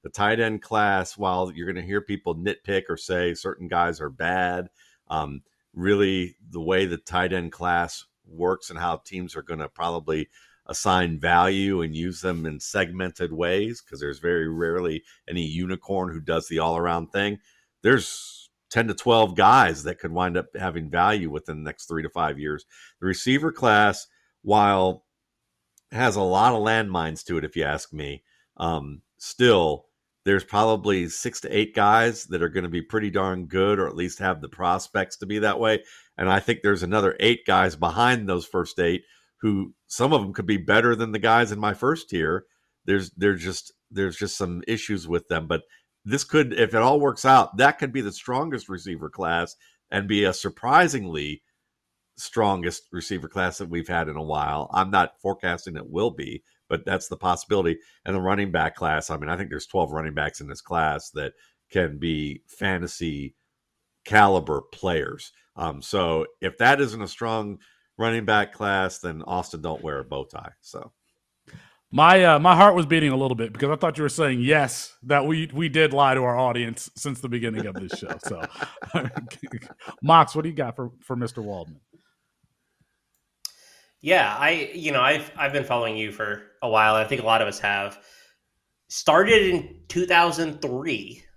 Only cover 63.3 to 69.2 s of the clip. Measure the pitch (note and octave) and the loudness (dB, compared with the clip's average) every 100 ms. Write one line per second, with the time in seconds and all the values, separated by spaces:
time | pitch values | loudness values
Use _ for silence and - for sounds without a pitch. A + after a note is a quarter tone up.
63.3 | _ _ _ _ _ _ _ - G#2+ G2+ | _ _ _ _ _ _ _ 2 6 6
64.3 | F#2+ D2+ D2 - - F#2+ E2 - - - | 4 0 -6 -6 -8 -4 -2 -4 -10 -18
65.3 | _ _ - E2 C#2+ - G2+ F2 D#2+ D#2 | _ _ -10 -8 -8 -6 -2 0 0 -4
66.3 | _ F#2+ - A#2+ C#3 C3 A2+ G2 - A#2 | _ -8 2 2 4 0 -4 -10 -8 -4
67.3 | A2+ G#2 G2+ _ _ _ - A2+ A2+ G#2+ | -4 -6 -12 _ _ _ -4 -2 0 2
68.3 | G#2+ G2+ - G#2 G2 F#2 - F2+ D#2+ | 0 0 -4 -2 0 -2 -4 -10 -10